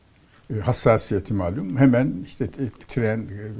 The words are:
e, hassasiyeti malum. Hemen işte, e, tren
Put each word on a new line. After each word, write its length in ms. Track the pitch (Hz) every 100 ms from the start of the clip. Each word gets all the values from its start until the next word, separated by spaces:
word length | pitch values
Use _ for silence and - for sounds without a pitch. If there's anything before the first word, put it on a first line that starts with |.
| _ _ _ _ - 110
e, 40 |
hassasiyeti 760 | 107 120 123 110 - 101 -
malum. 440 | 104 87 110 95 120
Hemen 360 | 135 120 135 90 -
işte, 200 | - 120
e, 400 | - 127 - -
tren 380 | - 110 110 101 101 107